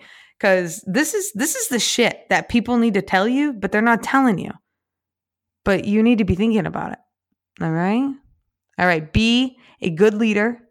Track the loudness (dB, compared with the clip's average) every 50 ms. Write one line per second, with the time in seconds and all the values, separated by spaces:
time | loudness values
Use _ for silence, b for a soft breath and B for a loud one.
0 | B B B B B B B B 0 2 2 2 0 -2 -8 -10 -8 -4 -2 -2
1 | 0 0 -2 -4 -6 -6 -4 -4 -4 -4 -4 -4 -6 -4 -2 -2 -2 -2 0 0
2 | 0 0 0 -4 -4 -2 -2 -2 0 0 0 0 0 0 0 2 2 2 0 -2
3 | -2 0 0 0 2 2 0 0 0 -2 -4 -4 -6 -4 -2 0 2 2 0 0
4 | 0 0 0 2 2 2 2 0 -4 -10 -12 -16 _ _ _ _ _ _ _ _
5 | _ _ _ _ _ _ _ _ _ _ _ _ -2 0 0 0 0 0 0 2
6 | 4 4 4 2 2 0 0 0 0 0 0 0 0 -2 -4 -6 -8 -8 -12 -14
7 | _ _ _ _ _ _ _ _ _ _ _ -6 -4 -2 -2 0 0 0 0 0
8 | -2 -2 -6 -10 _ _ _ _ _ _ _ _ _ _ _ -2 0 0 0 0
9 | -2 0 0 2 4 4 4 2 0 -2 -4 b b b b b b -4 0 4
10 | 4 4 4 2 0 0 0 0 0 -2 -4 -6 -14 _